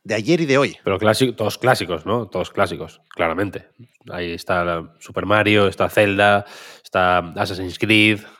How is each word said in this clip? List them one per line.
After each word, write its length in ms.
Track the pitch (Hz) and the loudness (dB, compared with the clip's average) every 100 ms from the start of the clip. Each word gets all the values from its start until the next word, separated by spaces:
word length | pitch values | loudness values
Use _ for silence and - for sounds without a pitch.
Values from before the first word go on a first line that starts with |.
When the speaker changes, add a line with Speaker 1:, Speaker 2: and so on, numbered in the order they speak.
Speaker 1:
De 100 | - | -6
ayer 260 | 107 107 170 | -4 0 0
y 60 | 156 | 2
de 120 | 135 | 2
hoy. 200 | 135 - | 2 -2
Speaker 2:
Pero 120 | - 95 | -4 0
clásico, 380 | 107 107 131 | 2 2 0
todos 240 | 113 104 - | -2 -4 -2
clásicos, 480 | 123 127 87 82 87 | 0 0 0 -6 -4
¿no? 220 | 117 104 | -4 -4
Todos 220 | 92 85 | -6 -6
clásicos, 500 | - 95 76 80 - _ | -2 -2 -4 -12 -18 _
claramente. 580 | - 82 82 101 95 - _ 117 _ - | -4 -4 -2 -4 -6 -16 _ -20 _ -16
Ahí 220 | 90 87 | -10 -8
está 340 | 85 - 90 | -8 -4 -2
la 300 | 87 85 80 _ | -2 -4 -6 _
Super 260 | - 101 90 | -14 -8 0
Mario, 400 | 107 104 107 98 | 2 4 4 2
está 220 | - 90 | 0 -2
Zelda, 580 | - 104 98 101 101 - - - - | 2 2 4 4 4 0 -16 -20 -20
está 340 | - 95 90 90 85 | -6 0 2 2 -2
Assassin's 460 | 95 98 92 90 85 | -6 -6 -6 -8 -6
Creed, 400 | 104 107 107 104 - - | 0 4 4 2 -4 -18